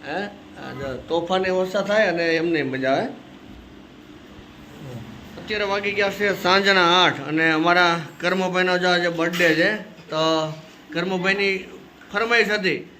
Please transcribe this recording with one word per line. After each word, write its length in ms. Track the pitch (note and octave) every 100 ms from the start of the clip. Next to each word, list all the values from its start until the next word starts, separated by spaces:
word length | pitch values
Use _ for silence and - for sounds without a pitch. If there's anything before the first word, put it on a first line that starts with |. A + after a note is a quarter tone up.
| C#3
હે? 380 | E3+ G3+ - -
હા, 180 | - C3+
જો, 240 | C3 C3+ B2
તોફાને 520 | - E3 E3+ F#3 F#3
ઓછા 320 | F#3 F#3 G3+
થાય 260 | G3 G#3 G3+
અને 160 | E3+
એમને 400 | E3+ D#3+ E3+ D#3+
મજા 280 | C3+ C3 C3
આવે. 140 | C#3+ B3 - - - - - - - - - - - - - - - - - C#3 A#2 A2 - - -
અત્યારે 280 | - G#3+
વાગી 260 | G3+ G3+ G3+
ગયા 180 | G3+ G3
છે 340 | G3 G#3 F#3
સાંજના 600 | F3+ G3 G3 F#3+ E3+ F3+
આઠ 160 | E3+ C3+ C#3+
અને 240 | D#3 D#3+
અમારા 500 | D#3 E3+ F3 F3 E3+ C#3+ -
કર્મભાઈનો 580 | F3 F#3 F#3 F3+ F3+ F3+
જો 100 | F3+
આજે 220 | F3 F3
બર્થડે 460 | E3 E3+ F3 E3+
છે, 200 | D#3 F#3+ G#3+
તો 680 | - - - D#3 D#3+ D#3+ D#3 D#3 - - -
કર્મભાઈની 760 | E3 F3+ F#3 F#3 G3 G3 F#3+ - - - - -
ફરમાઈશ 380 | G3+ A3+ A#3 G3+
હતી 380 | G#3+ F#3 B2+ -